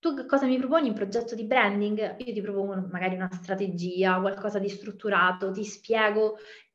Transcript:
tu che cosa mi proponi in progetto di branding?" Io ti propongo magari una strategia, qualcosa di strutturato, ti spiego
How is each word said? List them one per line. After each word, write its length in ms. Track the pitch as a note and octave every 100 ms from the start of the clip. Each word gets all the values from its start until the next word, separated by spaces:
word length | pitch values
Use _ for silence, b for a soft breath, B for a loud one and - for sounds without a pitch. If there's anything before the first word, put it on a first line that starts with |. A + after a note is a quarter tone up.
tu 140 | E4+
che 120 | C#4 B3+
cosa 200 | C#4 C4+
mi 120 | B3+
proponi 300 | B3+ D#4+ C#4
in 60 |
progetto 400 | G#3 G3+ A3 A#3
di 100 | A3+
branding?" 720 | G#3+ B3+ G#3 G3+ G#3 G#3+ A3 -
Io 140 | B3
ti 80 | G#3+
propongo 480 | G#3 G3 G3 F#3+ F3+
magari 260 | F3 F#3 F#3
una 140 | F#3
strategia, 880 | F3+ - F#3+ G3 F3 F3 F3+ F#3+ F#3
qualcosa 380 | G3 G3 G#3+ G3+
di 100 | G3
strutturato, 840 | G3+ - G3+ G#3+ G3 F3+ F#3 G3
ti 140 | F#3+
spiego 760 | G#3 - - A3 G#3+ G#3 G#3+ G#3+ B B B